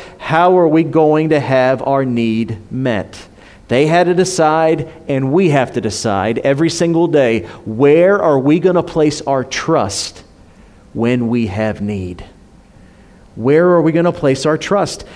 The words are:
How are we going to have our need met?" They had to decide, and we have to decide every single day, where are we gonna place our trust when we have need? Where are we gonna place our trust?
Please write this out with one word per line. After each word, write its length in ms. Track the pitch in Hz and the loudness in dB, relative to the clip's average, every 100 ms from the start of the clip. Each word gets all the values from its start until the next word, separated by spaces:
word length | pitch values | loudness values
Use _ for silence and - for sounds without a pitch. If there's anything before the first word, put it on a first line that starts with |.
| - - | -18 -14
How 400 | - 160 180 180 | -2 2 4 4
are 120 | 165 | 4
we 140 | 160 | 2
going 440 | 156 160 151 151 156 | 2 2 2 2 2
to 120 | 151 | 0
have 420 | 131 131 127 131 135 | 0 0 2 0 -2
our 200 | 135 131 | -2 -2
need 500 | 117 117 110 113 101 - | -2 0 -2 -4 -8 -10
met?" 480 | 131 131 104 85 - - - - - - | -6 -2 -2 -6 -14 -20 -20 -20 -16 -2
They 180 | 123 156 | 0 2
had 220 | 170 180 | 2 2
to 60 | |
decide, 760 | 175 180 - 156 160 160 156 143 - - | 2 0 0 2 2 2 0 -4 -10 -6
and 240 | 135 135 | -2 0
we 200 | 165 180 | 2 2
have 240 | 139 123 | 2 0
to 60 | 120 | -4
decide 580 | 104 - 113 98 104 117 | -6 -4 -2 -2 -2 -2
every 280 | 135 139 165 | 0 0 0
single 360 | - 170 165 170 | 0 0 0 2
day, 380 | 151 123 113 - - | 2 2 0 -4 -12
where 560 | - 110 143 160 185 202 | -8 2 4 6 4 2
are 180 | 165 139 | 2 2
we 200 | 135 170 | 2 2
gonna 240 | 185 175 | 2 0
place 400 | - 165 151 143 - | -2 0 0 -2 -4
our 160 | 135 | -4
trust 800 | 127 - - 156 98 - - - - - - - - - - | -4 -6 -2 0 -2 -6 -10 -14 -20 -20 -20 -20 -20 -20 -12
when 360 | 113 117 123 117 | -4 -2 0 0
we 180 | 120 110 | -2 -2
have 340 | 101 110 - | -4 -4 -4
need? 440 | 101 101 90 87 - - - - - - - - - - - - | -6 -6 -8 -12 -18 -20 -20 -20 -20 -20 -20 -20 -20 -20 -20 -4
Where 320 | 123 151 180 | 2 4 4
are 120 | 175 | 4
we 120 | 156 | 2
gonna 180 | 160 175 | 2 0
place 340 | 170 143 135 | 0 -2 0
our 140 | 156 151 | -2 -2
trust? 460 | - 196 156 - - | -2 -2 -2 -8 -16